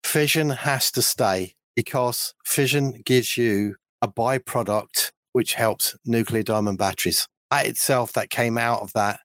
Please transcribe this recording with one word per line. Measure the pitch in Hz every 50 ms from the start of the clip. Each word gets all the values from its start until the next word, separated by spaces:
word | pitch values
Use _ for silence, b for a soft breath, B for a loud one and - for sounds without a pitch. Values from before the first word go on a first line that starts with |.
| -
fission | - - 156 151 139 - 160 151 147
has | 135 - - 151 139 131 - -
to | - 131
stay | 117 - - - 127 101 95 95 92 90 _ _ _ _ _
because | - 110 - - 135 123 123 120 - - - - _ _
fission | - - - 139 127 139 147 139 135 123 113 -
gives | - 127 127 117 - -
you | - 120 113 104 98 104 104 98 - _ _ _ _
a | - 107
byproduct | - - 113 123 135 127 - - - 123 113 95 104 107 - _ - - - - _ _ _ _
which | _ 127 110 - -
helps | - 117 110 104 - - - - - _
nuclear | 123 117 113 113 - 113 113
diamond | 104 117 110 107 104 104 98 92
batteries. | 104 95 92 - - 90 80 - - - _ _ _ _
That | 143 143 143
itself, | - - - - - 139 127 117 110 -
that | 120 104 -
came | - - 120 117 113
out | 117 117 117 117 101
of | 104 95 -
that | 110 101 101 101 - _